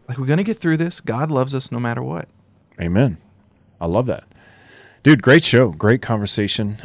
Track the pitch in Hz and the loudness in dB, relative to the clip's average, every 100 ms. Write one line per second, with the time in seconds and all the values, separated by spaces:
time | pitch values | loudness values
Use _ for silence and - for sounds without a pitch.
0 | - 135 131 160 202 220 165 160 170 - | -12 -8 -2 -2 -2 -4 -2 -2 -2 -6
1 | - - 147 135 127 135 - 120 120 120 | -6 -6 -2 -2 -2 -4 -8 -6 -6 -6
2 | 127 165 - _ _ _ _ - 87 92 | -8 -10 -14 _ _ _ _ -8 -2 2
3 | 135 80 _ _ _ _ _ _ 85 95 | 2 -2 _ _ _ _ _ _ -4 -2
4 | 127 - - _ _ _ _ - - _ | -2 -6 -10 _ _ _ _ -20 -20 _
5 | 143 139 123 160 - 123 120 78 104 123 | 4 6 6 4 6 4 4 2 2 2
6 | - 110 101 - 104 - 104 107 | 0 -4 -2 -2 -2 -2 -4 -6